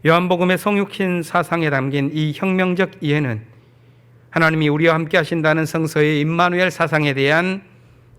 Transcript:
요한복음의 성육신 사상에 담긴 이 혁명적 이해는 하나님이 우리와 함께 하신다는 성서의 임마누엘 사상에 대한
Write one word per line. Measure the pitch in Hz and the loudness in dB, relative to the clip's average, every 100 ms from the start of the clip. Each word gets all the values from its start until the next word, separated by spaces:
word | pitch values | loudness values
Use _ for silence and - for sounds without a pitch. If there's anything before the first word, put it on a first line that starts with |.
요한복음의 | 156 170 180 180 180 185 | 4 2 2 0 2 0
성육신 | 208 202 202 - 190 175 | 0 -2 -2 -4 -2 -2
사상에 | 160 175 160 170 156 | -2 -4 -2 -2 0
담긴 | 135 135 143 139 | -2 -2 -2 -2
이 | 151 156 | -2 -4
혁명적 | 147 190 185 185 180 190 - | -2 -2 0 0 0 -4 -4
이해는 | 151 147 139 110 - - _ _ _ _ _ _ _ | -4 -2 -2 -6 -10 -20 _ _ _ _ _ _ _
하나님이 | 165 160 160 151 | 0 2 2 0
우리와 | 147 165 | 2 2
함께 | 160 156 180 | 2 0 0
하신다는 | 156 170 156 160 | 0 0 2 2
성서의 | 160 165 156 156 151 151 | 0 -2 -2 0 2 2
임마누엘 | 151 170 180 175 185 | 0 2 0 2 -2
사상에 | - 160 156 147 | 0 0 2 0
대한 | 135 139 156 185 190 - _ _ - _ | 0 2 2 0 -4 -10 _ _ -20 _